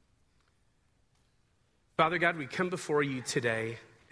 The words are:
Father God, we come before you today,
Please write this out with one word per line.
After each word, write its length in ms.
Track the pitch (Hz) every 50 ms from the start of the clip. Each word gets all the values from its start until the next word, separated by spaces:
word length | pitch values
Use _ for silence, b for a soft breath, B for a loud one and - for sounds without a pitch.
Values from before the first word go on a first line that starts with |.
| _ _ _ _ _ _ _ _ _ _ _ _ _ _ _ _ _ _ _ _ _ _ _ _ _ _ _ _ _ _ _ _ _ _ _ _ _ _ _
Father 200 | - 160 160 170 175
God, 200 | 170 170 170 165
we 80 | 143
come 240 | 127 - - 185 180
before 320 | 185 170 - - 151 147 147
you 200 | 143 135 127 120
today, 560 | - - 147 120 120 113 113 113 113 113 - - - - - - -